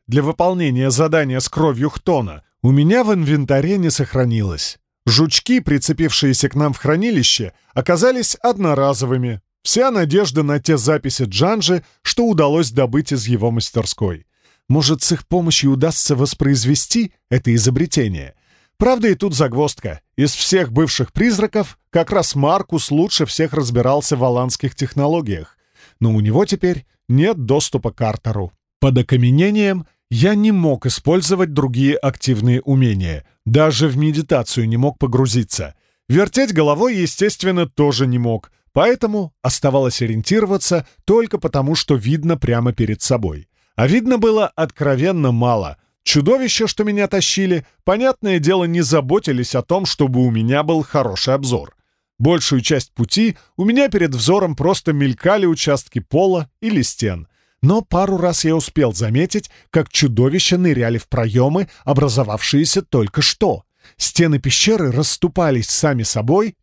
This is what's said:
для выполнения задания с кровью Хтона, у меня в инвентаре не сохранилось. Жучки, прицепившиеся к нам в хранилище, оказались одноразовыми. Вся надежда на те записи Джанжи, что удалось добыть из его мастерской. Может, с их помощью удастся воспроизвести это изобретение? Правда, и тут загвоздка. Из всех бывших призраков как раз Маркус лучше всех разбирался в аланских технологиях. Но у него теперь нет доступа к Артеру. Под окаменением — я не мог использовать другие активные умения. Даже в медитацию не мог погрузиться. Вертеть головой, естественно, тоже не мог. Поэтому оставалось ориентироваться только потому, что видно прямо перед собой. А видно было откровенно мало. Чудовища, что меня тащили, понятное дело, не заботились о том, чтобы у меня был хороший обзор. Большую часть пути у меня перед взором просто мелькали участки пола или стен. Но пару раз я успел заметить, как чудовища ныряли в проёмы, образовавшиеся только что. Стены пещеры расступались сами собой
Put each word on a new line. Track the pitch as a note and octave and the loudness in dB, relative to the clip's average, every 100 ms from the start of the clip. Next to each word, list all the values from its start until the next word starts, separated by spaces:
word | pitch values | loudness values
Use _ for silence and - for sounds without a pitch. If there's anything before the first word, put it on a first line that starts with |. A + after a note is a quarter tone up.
| - | -2
для | C3 | 0
выполнения | C#3+ - F3 F#3 D3+ B2 C3+ | 0 0 0 0 0 0 0
задания | B2 D#3+ D#3+ C#3 B2+ | 2 2 0 0 -4
с | - | -4
кровью | D3 D#3 A#2+ C#3+ | 0 0 0 -4
Хтона, | - - D3+ G2+ D2 - _ | -4 -2 0 -2 -10 -20 _
у | B2 | 2
меня | C#3 D#3 A#3+ | 4 4 2
в | A3 | 2
инвентаре | G3 D3 D3+ C3+ C#3 D#3+ G3+ | 0 0 0 0 0 0 0
не | E3 | 0
сохранилось. | - C3 C3 B2 A2+ G2+ D#2 - - _ _ B2 | -2 -2 -2 0 0 -2 -6 -10 -12 _ _ 0
Жучки, | A2 D#3+ - - B3+ | 2 2 0 0 0
прицепившиеся | - C#3+ - - D#3+ - C#3 B2+ C#3 | 0 -2 0 -2 -2 0 0 0 0
к | |
нам | C#3 D3+ | 0 -2
в | C3 | -2
хранилище, | C#3 D#3+ A#3 F3+ A2+ - G2 - _ | -2 0 0 0 0 -2 -4 -12 _
оказались | C3 C3 F3 B3 B3+ A3 - | -4 0 2 2 2 -2 -2
одноразовыми. | A#3+ G3 F3 C#3 C#3 A2+ B2+ B2+ B2 G#2+ - _ | -2 0 0 2 0 0 -2 -2 -2 -6 -12 _
Вся | - A3+ C4 | -2 0 2
надежда | A3 D#3+ F3+ F3+ C#3+ | 0 2 2 0 0
на | D3 D3 | 0 -2
те | - D3 | 0 0
записи | A2+ D3+ C3+ - | 2 0 -2 -4
Джанжи, | A#2 F#2+ E3+ A3 F3 F3+ - _ | -4 0 0 0 0 -2 -4 _
что | - - A#3 | -6 0 2
удалось | E3 C#3+ D#3+ C3 | 2 2 2 0
добыть | A#2+ B2 C#3 - | 0 0 0 -2
из | C3+ A2 | -4 -2
его | A#2 A#2 | -2 0
мастерской. | A#2 - A2+ G#2 - G2+ D#2+ - _ _ _ - | -2 -4 -4 -4 -4 -4 -6 -14 _ _ _ -2
Может, | C#3+ C#3+ D#3 | 0 2 -2
с | - | -2
их | E3 - | -6 -2
помощью | F3+ E3 - C#3 | -2 0 0 0
удастся | C3+ D#3+ D3+ - C3 | 2 0 0 -2 0
воспроизвести | C#3 - C#3 C3+ A#2+ D3 - A#3 G#3 - _ | -2 -2 0 0 0 -2 0 -2 -2 -6 _
это | B2+ A#2+ A#2 | -2 0 0
изобретение? | G#2+ B2+ E3+ F3+ A2 E2 C2+ - _ _ _ - | 0 0 -2 -2 -2 -4 -10 -20 _ _ _ -2
Правда, | B3 B3 A3 | 0 2 2
и | F3+ | 0
тут | G3+ C3+ | -2 0
загвоздка. | C#3 A#2+ D3 - G2+ D#2 _ - | 0 0 -2 -4 -10 -12 _ -2
Из | C#3 | -2
всех | - - F#3 C#3 | 0 0 0 0
бывших | A#2+ D#3 - A#2+ | 0 0 -2 -4
призраков | - A#3 G3+ G#3 G#3+ - - _ | 0 0 0 -2 -2 -6 -10 _
как | E3+ E3 | -2 0
раз | - D#3 C#3+ | 0 0 0
Маркус | C#3+ G3 - D#3+ - | 2 0 -2 -4 0
лучше | D3 G3 - D#3 | 0 0 0 -2
всех | - D#3+ | -2 -2
разбирался | D3+ B2 A#2+ B2+ D3 - C3+ | -2 0 0 2 0 0 0
в | |
аланских | B2+ B2 B2+ - C3 | 0 0 -2 -4 -6
технологиях. | - C3+ C#3+ C#3+ E3+ A#2+ E2+ D#2 _ _ _ _ _ | -4 -4 -2 0 0 -2 -8 -10 _ _ _ _ _
Но | A2+ | 0
у | G#2+ | 2
него | G#2+ B2+ G3+ | 2 2 0
теперь | G3 F3+ D#3 - _ - | 0 -2 -2 -8 _ -2
нет | C3 F#3+ F#3 A#2+ | 2 2 0 0
доступа | C#3+ - - A2+ | 0 0 -4 -4
к | - | -4
Артеру. | A2+ G#2 A#2 G#2 F2+ - _ _ | -4 -4 -6 -6 -8 -12 _ _
Под | C3+ B2+ | 2 2
окаменением — | B2 B2+ A#2+ C#3 G3 G#3+ G3+ F#3 - _ - | 2 2 4 4 2 2 0 -2 -6 _ -6
я | A#2 F#3 | 0 2
не | G#3 A3 | 4 2
мог | G3 D#3+ C3 B2+ | 2 2 0 -2
использовать | - C#3+ F#3 D#3 F#3 F3 | -2 0 2 2 0 0
другие | D3 C3+ A#2+ C#3 C#3+ | 0 0 0 0 0
активные | C3+ - - A2 A#2+ B2 | -2 -2 -2 0 2 0
умения. | - C3+ B2 G2 F2 D2+ - _ A2 | 2 2 2 0 -4 -6 -12 _ 0
Даже | C3+ D#3 A#2+ D3+ | 2 2 2 0
в | C3 | 2
медитацию | D3+ D3+ D3 C#3 A2+ B2 A2+ | 0 0 0 0 0 -2 -2
не | A#2 | 0
мог | C#3 - | 0 0
погрузиться. | C3+ B2 C3 A#2 G#2 - D2+ - _ _ - | 0 0 0 0 -2 -6 -8 -14 _ _ 0
Вертеть | C#3+ G3+ C4 C4+ | 2 2 0 0
головой, | E3 D3 D3 B3 G#3 | 2 0 2 0 0
естественно, | E3 - G#3 - F#3 F3+ E3 | -2 0 -2 -2 -2 -2 -2
тоже | - D3 A#2 C3 | 0 0 0 0
не | B2 | 0
мог. | A#2+ A2 - _ _ | -2 -4 -8 _ _
Поэтому | C3+ G#3 B3+ A3 G#3 F3 - | 2 2 2 -2 -2 -6 -6
оставалось | B2+ - C#3+ C3+ B2+ - | -4 -2 0 2 0 -2
ориентироваться | A#2 A2 - G#3+ G3+ G3 - F3 - _ - | -2 -2 0 0 2 0 0 -2 -2 _ 0
только | A3+ A3+ G#3 | 2 2 -4
потому, | D#3+ C#3+ C3+ D#3+ | -2 -2 0 -2
что | - C3+ | 0 0
видно | G#2+ D#3 E3 D#3+ | 0 -2 0 -2
прямо | - A#2 A#2+ | -2 0 0
перед | A#2+ A2 G#2 | -2 -2 -2
собой. | - B2 F#2+ D2+ - _ _ - | -2 -2 -2 -8 -16 _ _ -2
А | B2+ | 0
видно | A3+ A#3 A#3+ | 2 2 2
было | A3+ A3 G3+ | 2 2 0
откровенно | - D#3+ - C#3+ C3 F3 F3+ C3+ | -2 -6 -2 -2 0 0 0 0
мало. | A#2 B2 A2+ D#2 C#2 _ _ | 0 0 -2 -4 -12 _ _
Чудовища, | - D3 D3 C4 B3+ - A3 | -2 0 2 2 0 -2 -2
что | - | -2
меня | G#3 G3+ G3 | -2 -2 0
тащили, | G3 - G3 F#3+ E3+ - _ | 0 -2 0 0 -2 -4 _
понятное | - G#3 C4 B3 G#3 F3 | -2 0 0 0 -2 0
дело, | D3+ F#3+ | 2 2
не | E3+ E3+ | 0 0
заботились | C3+ D#3 C3 G3 D#3+ B2 A#2+ B2+ | 2 0 2 0 0 -2 -2 -4
о | |
том, | - F3+ F#3 | -2 -2 -2
чтобы | - C3+ B2 | 0 0 2
у | B2+ | 2
меня | A2+ A2+ C#3 | 2 0 0
был | D3+ D#3+ | 2 0
хороший | C#3+ D3 B2 F#2 C3 | 0 -2 -2 -2 -2
обзор. | C#3 C3+ A#2+ C#2+ - _ _ _ - | -2 -2 -4 -6 -18 _ _ _ 0
Большую | C3+ E3+ - C3 | 2 2 0 0
часть | - C#3+ - | 0 -2 -2
пути | - A#2 - A3+ - _ - | -6 -2 0 0 -2 _ -4
у | G3+ | 0
меня | B3 C#4 | 2 2
перед | G#3 E3 | 2 0
взором | B2+ B2 G3 F3+ C#3 | 0 0 2 0 0
просто | D#3 F#3+ E3 | 0 0 -2
мелькали | D3 C#3 A#2+ F3 G#3 F3+ | 0 0 0 0 2 2
участки | D#3+ - C#3 - A#2 | 0 0 -2 -4 -10
пола | - D3+ F#3+ F3+ D3 _ | -2 0 2 0 -4 _
или | A3 F#3+ | -2 0
стен. | A#2+ - G#2+ F2 D#2+ _ _ _ | -2 -2 -6 -6 -12 _ _ _
Но | C3+ G#3+ | 0 0
пару | - F3 G3 F#3 | 0 -2 0 0
раз | F3 D#3 | 0 0
я | D#3+ D#3+ | 0 -2
успел | - D#3+ B2+ | -2 0 0
заметить, | F#2 A2 B2 F#3 G#3 - _ _ | 0 -2 0 0 -4 -8 _ _
как | D#2+ D#2 | -2 -2
чудовища | - D3 A2 C3 F3 - F3+ | 0 0 2 2 2 0 2
ныряли | F3+ B2+ A#2 A#2 | 2 2 0 -2
в | - | -4
проёмы, | A#2 A#2 A#2+ C3+ F3 F#3+ - - | -2 0 2 2 0 -4 -6 -2
образовавшиеся | C3+ C#3+ A2+ G#2+ G#2+ - C#3 E3 G3 | 2 2 0 -2 -4 0 0 2 0
только | - C3+ G#2 - | 0 0 0 0
что. | - - G3 A#2 - _ _ - | -2 0 -2 -2 -8 _ _ -8
Стены | - - E3 C#3 | -2 0 2 2
пещеры | C3+ - G#3 A3 D3 | 0 0 2 2 0
расступались | A#2+ D#3 - F3 F3+ D#3+ B2 - | 0 0 0 -2 0 0 0 -2
сами | - D#3 B2+ | 0 0 0
собой | G#2+ A#2 A2+ F3+ A3 - | -2 -2 0 0 0 -6